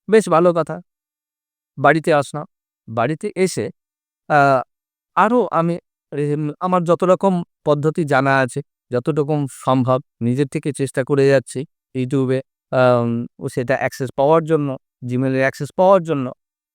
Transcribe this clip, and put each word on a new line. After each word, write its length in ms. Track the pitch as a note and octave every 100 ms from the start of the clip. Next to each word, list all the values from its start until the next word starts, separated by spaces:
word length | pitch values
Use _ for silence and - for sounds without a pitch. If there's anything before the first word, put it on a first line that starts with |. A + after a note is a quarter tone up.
| -
বেশ 200 | A3 F#3
ভালো 240 | D#3+ F3
কথা। 260 | E3+ D#3 F3+ - _ _ _ _ _ _ _ _ -
বাড়িতে 360 | C#3+ D#3+ D#3+
আসলাম। 320 | D3 C3+ D3 - _ _ _ -
বাড়িতে 440 | A2+ A#2+ D#3+ G#3
এসে, 360 | - F#3 - A2+ - _ _ _ _ -
আহ, 320 | D3+ C#3 C3 - _ _ _ _
আরও 340 | - G#3 B3 F#3
আমি, 260 | E3 E3+ E3+ _ _ _
উম, 380 | C#3+ D3 D3 D3 -
আমার 240 | F3+ F3+
যত 200 | E3 E3
রকম 380 | F3+ F#3 G3 F3+ F3 _
পদ্ধতি 400 | D#3 D3 D3+ D#3
জানা 340 | D3+ C3+ C3+ C3+
আছে, 220 | B2+ C#3+ - _ -
যত 180 | A#2+ C#3
রকম 380 | D3+ C#3+ D3+ C#3
সম্ভব 500 | - - C3 B2 C3 - -
নিজের 260 | A#2+ B2 C#3+
থেকে 260 | D#3+ D3+
চেষ্টা 320 | - C3+ -
করে 240 | B2+ C#3 C3+
যাচ্ছি 300 | C3+ - B2+ D3+ _ _
YouTube-এ, 460 | C3 B2+ C#3 B2+ C3 - _ _
আম, 560 | C3 B2+ B2 A#2 A#2 A#2+ -
ও 100 | C3+
সেটা 280 | - B2 C3
অ্যাক্সেস 340 | B2+ - B2+ -
পাওয়ার 280 | C#3 E3
জন্য, 320 | D#3 D#3 C#3+ C3 _ _
Gmail-এর 360 | B2 B2 C3 C3
অ্যাক্সেস 320 | C3+ - C#3+ -
পাওয়ার 260 | F#3 G3
জন্য। 300 | E3 D3 B2+ - _ _ _